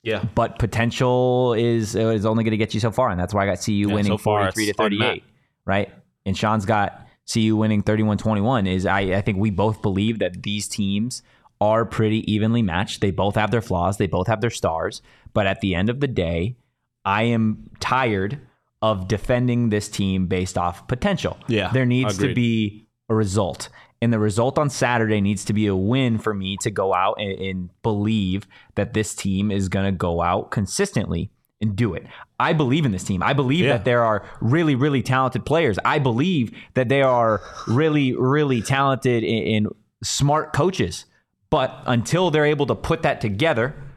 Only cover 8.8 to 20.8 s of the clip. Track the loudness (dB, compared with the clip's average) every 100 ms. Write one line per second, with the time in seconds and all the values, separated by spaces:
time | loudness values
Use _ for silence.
8.8 | 0 0 2 0 0 0 0 2 0 0
9.8 | -2 0 0 0 -4 -4 -6 -6 -6 -4
10.8 | -2 -2 -4 -8 _ _ _ _ 2 2
11.8 | 0 0 2 2 0 0 2 2 0 0
12.8 | -4 -2 -2 0 0 0 0 0 -2 -2
13.8 | 0 0 -2 0 0 0 -2 -2 -2 -2
14.8 | -4 -6 -20 _ -4 0 0 0 -2 0
15.8 | 0 0 -2 -2 -2 -2 -4 -6 _ _
16.8 | _ _ -2 0 2 2 0 -2 -12 -10
17.8 | -2 0 2 0 -2 -6 -12 _ _ _
18.8 | 0 0 -2 -4 0 0 2 2 2 0
19.8 | -2 -2 0 0 0 0 -2 -2 -2 -4